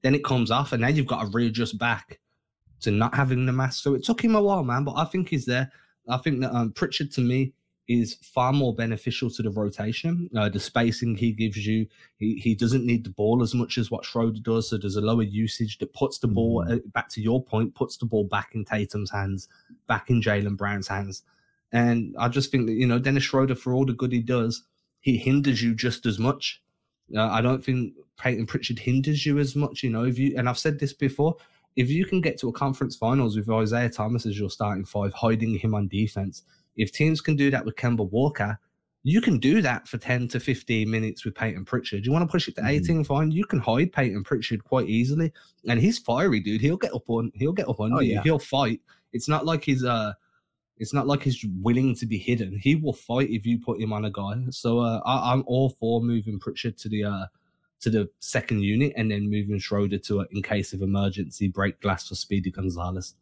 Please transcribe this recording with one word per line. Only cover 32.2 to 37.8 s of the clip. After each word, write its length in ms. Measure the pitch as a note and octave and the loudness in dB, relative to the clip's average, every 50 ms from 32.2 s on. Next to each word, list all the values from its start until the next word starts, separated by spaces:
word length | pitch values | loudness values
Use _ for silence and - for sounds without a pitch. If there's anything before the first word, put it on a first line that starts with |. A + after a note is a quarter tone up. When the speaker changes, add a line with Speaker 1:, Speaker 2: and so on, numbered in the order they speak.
Speaker 1:
get 160 | E3+ E3 - - | 2 0 -2 -2
to 100 | - A#2+ | -6 -6
a 40 | A2+ | -4
conference 420 | - C#3+ C#3 C3 - C#3 - - | -2 -2 -2 0 -2 -4 -6 -4
finals 400 | - A2+ A2+ B2+ C3+ C3 A2+ G#2 | -2 0 2 2 4 2 2 0
with 140 | G#2+ G2+ A2 | 0 0 0
Isaiah 400 | A2+ A2 A2 G#2+ A2+ A#2+ A#2+ A2+ | 2 2 2 2 2 0 0 0
Thomas 380 | - - G#2+ A2 A#2+ A#2 - A2+ | -2 -2 -2 -2 -2 -2 -2 -2
as 100 | G2+ G#2 | -4 -2
your 120 | G#2 F#2+ | -4 -4
starting 340 | - - A2 G#2 G#2 F#2+ G2 | -4 -2 -2 -2 -2 -4 -6
five, 280 | - - G#2 G2+ F#2+ - | -4 -4 -2 -2 -2 -2
hiding 440 | - - A2+ A2+ A2 A2+ A2+ A2 F#2 | 0 2 2 2 2 2 0 -2 0
him 160 | - A2 G#2+ | 0 0 0
on 140 | G#2 G2+ F#2+ | 0 -2 -2
defense, 560 | - G2+ G#2+ G#2 - G#2 G2 G2 - - _ _ _ _ _ _ _ | 0 0 0 0 0 -4 -6 -6 -6 -12 _ _ _ _ _ _ _
if 160 | - G#2+ G2+ | -4 -4 -2
teams 280 | - - D3+ D#3 D#3+ D3+ | 0 2 2 2 2 2
can 140 | - - D#3 | 0 0 2
do 160 | C#3+ C#3+ C#3 | 4 4 4
that 140 | C3 B2 - | 2 2 -2
with 100 | A2 A2 | -4 -6
Kemba 340 | - | -2